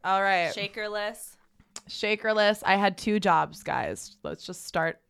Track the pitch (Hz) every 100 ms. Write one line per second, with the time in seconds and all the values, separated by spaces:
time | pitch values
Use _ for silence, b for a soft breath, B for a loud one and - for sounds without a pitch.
0 | 185 190 196 185 170 - 202 220 214 208
1 | 208 220 - - _ _ _ - - -
2 | 208 214 220 214 208 208 - 190 202 190
3 | - 208 196 165 151 - - - 82 90
4 | - - 147 - - 175 - 175 165 -
5 | _